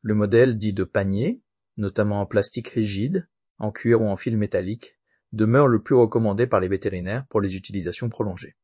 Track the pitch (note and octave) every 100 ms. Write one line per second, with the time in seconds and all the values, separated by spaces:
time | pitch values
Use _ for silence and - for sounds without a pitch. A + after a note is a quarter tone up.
0 | A2 G#2+ G#2 A2+ C3 A2 G#2 G2 F#2 G#2
1 | G2 G2+ D3+ B3+ _ _ _ - G2+ G#2
2 | G#2 G2+ G2 G#2 G2 - - A#2+ G#2+ G2
3 | B2 F#3+ - _ _ _ G#2+ - A2+ A2+
4 | A2 G2 B2+ A2+ G#2 F#2 F#2 A#2 - _
5 | _ _ _ G#2+ A2 B2+ C#3 A2 - C3
6 | A2+ A#2 A2 G2+ A#2 G2+ F#2 G2 G#2 F2+
7 | F2+ A#2 C3+ A2 G2 F#2+ - G2 F2 -
8 | A#2+ - G#2+ F2 - _